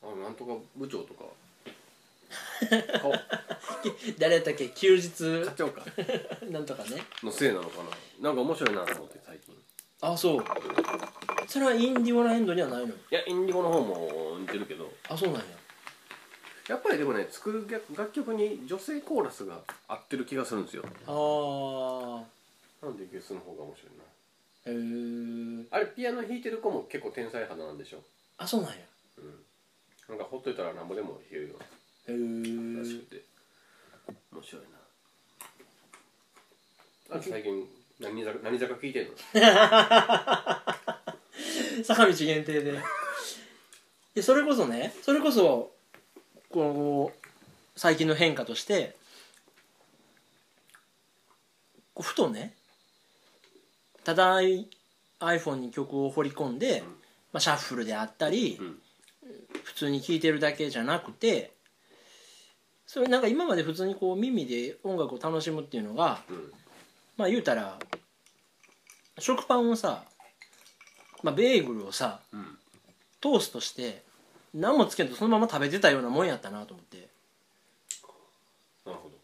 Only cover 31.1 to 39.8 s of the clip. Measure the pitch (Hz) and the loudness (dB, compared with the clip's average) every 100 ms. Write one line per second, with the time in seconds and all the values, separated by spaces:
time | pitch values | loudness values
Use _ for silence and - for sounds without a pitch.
31.1 | - - 98 76 - - - _ _ - | -10 -12 -12 -12 -14 -20 -20 _ _ -8
32.1 | 120 117 113 113 117 117 117 117 117 - | -4 -4 -4 -6 -6 -6 -8 -8 -10 -14
33.1 | - - _ _ _ _ _ - - - | -20 -20 _ _ _ _ _ -20 -20 -18
34.1 | - _ - - - - - _ _ _ | -18 _ -20 -18 -20 -20 -20 _ _ _
35.1 | _ _ _ - _ - _ _ - _ | _ _ _ -20 _ -20 _ _ -20 _
36.1 | _ _ _ _ _ _ _ _ _ _ | _ _ _ _ _ _ _ _ _ _
37.1 | 165 - 113 104 98 95 - _ _ 107 | -8 -6 -6 -4 -4 -6 -14 _ _ -10
38.1 | 110 107 107 110 120 123 123 139 127 - | -6 -6 -6 -4 -2 -2 -4 -6 -6 -6
39.1 | - - 214 220 196 214 220 | -10 0 8 10 12 10 10